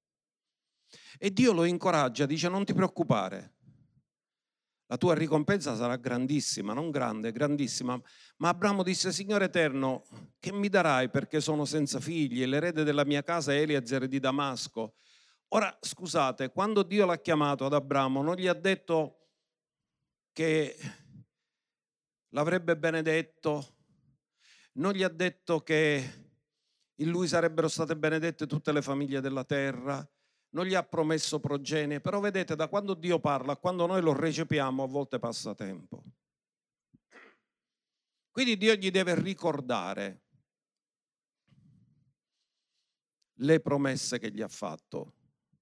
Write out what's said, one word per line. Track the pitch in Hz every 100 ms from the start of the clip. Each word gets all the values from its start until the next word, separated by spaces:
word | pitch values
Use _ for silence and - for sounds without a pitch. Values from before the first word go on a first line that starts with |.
| _ _ _ _ _ _ _ _ _ - - -
E | 202
Dio | 196 254
lo | 170 175
incoraggia, | 175 185 160 131 117 139
dice: | 156 175
"Non | 190
ti | 202
preoccupare, | 180 185 - 165 110 92 95 - _ _ - _ _ _ _ _ _ _ _ _ _ -
la | 123
tua | 175 156
ricompensa | 156 156 151 202 147 110
sarà | 120 123
grandissima", | 120 120 131 147 - 104 101
non | 123 165
grande, | 139 120 110 113
grandissima. | 113 147 143 123 - 123 123 - - - -
Ma | 170
Abramo | 175 202 202
disse: | 185 180 190
"Signore | 160 196 208 190
Eterno, | 175 156 135 135 127 - - - _
che | 175
mi | 202 202
darai | 190 165 131 127
perché | 139 107 156
sono | 151 151 143
senza | 151 143 135
figli | 135 165 139 120
e | 127
l'erede | 143 175 156 147
della | 147
mia | 143 143
casa | 143 170 143
è | 143
Eliezer | 156 139 117 135 131
di | 135
Damasco?" | 131 139 139 120 - 113 110 _ _ _ _ _ -
Ora, | 220 202 -
scusate, | - - 180 160 131 127 131
quando | 180 202 208
Dio | 175 208 185
l'ha | 165
chiamato | - 151 147 135 135
ad |
Abramo, | 147 135 139 135 135
non | 151 180
gli | 185
ha |
detto | 165 190 190 - 165 143 - _ _ _ _ _ _ _ _ _ _ _ -
che | 160 156 139 - 226 - - - - _ _ _ _ _ _ _ _ _ _
l'avrebbe | 135 156 180 170 160
benedetto, | 165 160 160 160 160 _ 156 147 - _ _ _ _ _ _ _ _ _ _
non | - 185
gli | 190
ha | 185
detto | 165 180 - - 160
che | - 156 156 139 127 - - _ _ _ _ _ _ -
in | 156
lui | 175 175
sarebbero | 170 165 160 156
state | - 156 156
benedette | 156 160 165 160 151
tutte | 151 -
le | 147
famiglie | 139 139 143 135
della | 135 135
terra, | 123 143 139 123 131 139 143 _ _ _ _
non | 160 185
gli | 185
ha |
promesso | 170 165 156 156 - 147
progenie, | 143 143 135 151 147 147
però | - 202
vedete, | 202 190 170 156
da | 156
quando | 202 202
Dio | 175 175 170
parla | 151 135 131
a | 139
quando | 180 180 170
noi | 185
lo | 160
recepiamo, | 139 160 151 160 151 135 131
a | 135
volte | 139 135 120
passa | 117 117 110
tempo. | 98 98 95 - - - - _ _ _ _ _ _ _ _ _ - - _ _ _ _ _ _ _ _ _ _
Quindi | 233 254 202
Dio | 220 214
gli | 190
deve | 185 180 165
ricordare | 170 185 175 147 123 113 90 98 101 92 _ _ _ _ _ _ _ _ _ _ _ _ _ _ _ _ _ _ _ _ _ _ _ _ _ _ _ _ _ _ _ -
le | 139 160
promesse | - 143 135 131 - 123
che | 113
gli | 104
ha | 104
fatto, | - 95 80 _ - - _ _ _ _ _